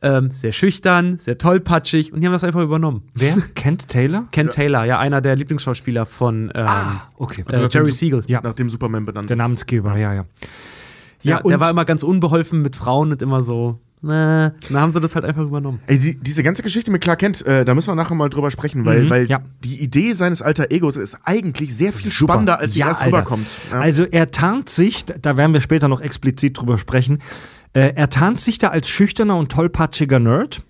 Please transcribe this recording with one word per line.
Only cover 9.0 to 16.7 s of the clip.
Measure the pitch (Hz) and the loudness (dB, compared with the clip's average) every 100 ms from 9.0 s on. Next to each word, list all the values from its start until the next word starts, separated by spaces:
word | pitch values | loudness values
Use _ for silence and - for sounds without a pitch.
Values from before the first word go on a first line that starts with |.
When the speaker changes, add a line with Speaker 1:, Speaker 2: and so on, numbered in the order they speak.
| 107 | -6
Speaker 3:
benannt | 104 104 | -8 -4
Speaker 2:
Der | 117 | 0
Speaker 3:
ist. | |
Speaker 2:
Namensgeber, | 117 120 - 120 101 101 | 0 -2 -2 -2 0 0
ja, | 107 | 0
ja. | 98 90 _ - - - - - - - _ | -2 -6 _ -20 -18 -20 -20 -20 -20 -20 _
Speaker 1:
Ja, | 143 165 | -2 0
Speaker 2:
Ja, | |
und | 202 | 4
Speaker 1:
der | 170 | 4
war | 165 | 4
immer | 170 165 | 2 0
ganz | 160 | 0
unbeholfen | 147 190 170 165 160 165 | 2 2 2 2 0 0
mit | 143 131 | -2 -4
Frauen | 120 131 156 | -2 0 0
und | 143 | -2
immer | 127 135 | 0 0
so, | 120 117 120 117 _ _ | 0 -2 -2 -4 _ _
ne. | 151 156 156 160 156 156 - | -4 0 2 4 2 -2 -4
Dann | 139 | 0
haben | 156 | 2
sie | 170 | 2
das | 160 165 | 0 -2
halt | - | -4
einfach | 151 | -4
übernommen. | 151 143 139 120 - | -4 -4 -6 -8 0
Speaker 3:
Ey, | 135 | 2
die, | 139 170 | 2 -2
diese | 127 143 | -6 -2
ganze | 147 190 | 0 0
Geschichte | 214 | -2